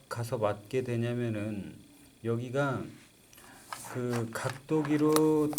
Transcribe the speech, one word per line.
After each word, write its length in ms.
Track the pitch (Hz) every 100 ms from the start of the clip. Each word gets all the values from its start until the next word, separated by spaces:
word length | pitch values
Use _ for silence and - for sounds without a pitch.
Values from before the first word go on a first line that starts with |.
| -
가서 300 | 117 117 127
맞게 460 | 104 104 - 131
되냐면은 880 | 127 117 117 120 120 107 104 104 82 71 - - - -
여기가 600 | 113 117 127 131 143 120 78 - - _ - - - - - - -
그 380 | 127 123 120 113
각도기로 1200 | 113 131 - - 156 147 151 151 156 156 156 147